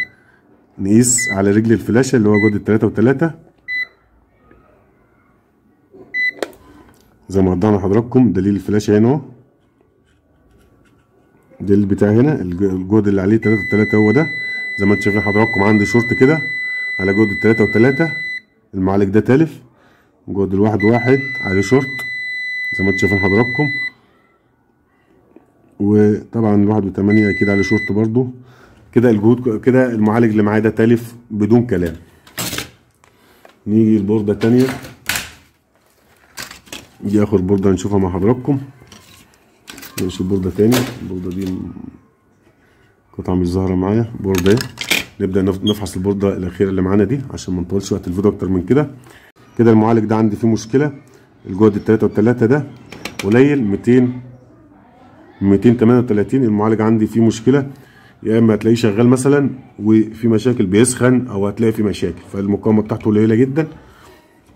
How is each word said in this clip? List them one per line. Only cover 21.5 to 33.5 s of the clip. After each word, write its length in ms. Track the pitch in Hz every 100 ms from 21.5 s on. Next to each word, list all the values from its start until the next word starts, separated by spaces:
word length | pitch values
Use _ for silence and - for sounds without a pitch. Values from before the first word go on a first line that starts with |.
| 95
شورت 260 | 101 131 131 - - - - - - - - -
زي 60 |
ما 60 | 95
انتوا 180 | 98 98
شايفين 100 | 101
حضراتكم، 520 | 98 101 123 - 147 - - - _ _ _ _ _ _ _ _ _ _ _ _ _ - _ _ _ -
وطبعا 720 | 101 104 104 104 - 117 113
الواحد 300 | 101 101 107
وتمانية 460 | 98 98 101 107 104
اكيد 180 | - 101
عليه 140 | 101
شورت 300 | 92 107 101
برضو. 360 | 101 110 117 123 - - - - _ _
كده 180 | - 120
الجهود 380 | 107 110 123 123
ك-، 120 | 107
كده 320 | 127 127 127
المعالج 380 | 110 107 113 117
اللي 120 | 107
معايا 180 | 104 107
ده 100 | 110
تالف 440 | 107 113 117 - - -
بدون 360 | 107 107 120 120
كلام. 280 | 90 85 80 - _ _ - - - - _ _ _ _ _ _ _ -